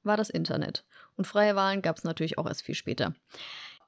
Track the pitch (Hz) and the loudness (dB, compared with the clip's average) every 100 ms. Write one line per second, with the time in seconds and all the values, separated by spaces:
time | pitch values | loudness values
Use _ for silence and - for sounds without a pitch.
0 | 208 214 214 165 160 156 151 - - - | 0 2 2 0 0 0 -2 -6 -10 -20
1 | - - 190 208 208 196 196 196 175 160 | -10 -4 0 4 6 6 2 2 0 0
2 | 170 165 160 - 170 - - - - - | -2 -2 -2 0 -2 -4 -6 -6 -4 0
3 | - 151 _ - - - - - | 0 -2 _ -18 -16 -14 -16 -18